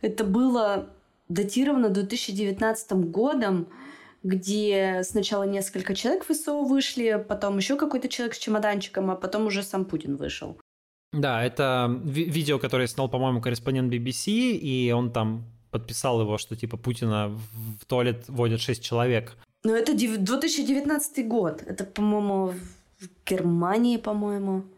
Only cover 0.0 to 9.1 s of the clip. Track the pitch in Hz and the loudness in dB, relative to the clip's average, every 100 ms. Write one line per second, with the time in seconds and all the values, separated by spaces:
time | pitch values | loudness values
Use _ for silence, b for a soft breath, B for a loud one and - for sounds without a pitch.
0 | 220 208 202 196 262 240 214 196 - - | -2 0 2 4 4 4 4 2 -4 -16
1 | _ _ _ 175 202 240 277 277 226 190 | _ _ _ -2 0 2 2 4 4 2
2 | 202 240 - 196 202 196 220 220 - 190 | 0 -2 -4 -2 -2 0 0 -2 0 0
3 | 170 170 254 294 214 185 165 B B B | 2 2 2 2 2 0 -2 B B B
4 | B B 185 190 185 208 208 196 190 185 | B B -2 -2 0 0 2 2 2 0
5 | 185 220 190 208 196 196 196 185 180 196 | 0 -2 0 0 0 -2 -4 -6 -4 -2
6 | 233 370 - 302 - 294 269 269 262 - | 0 0 0 -4 -2 -2 2 2 2 0
7 | 226 214 214 202 202 202 190 285 302 269 | 2 0 -2 -2 0 0 0 0 2 0
8 | 247 - 240 - - 214 208 202 185 - | -2 -4 -4 -4 -2 0 2 0 -2 -2
9 | 190 | -2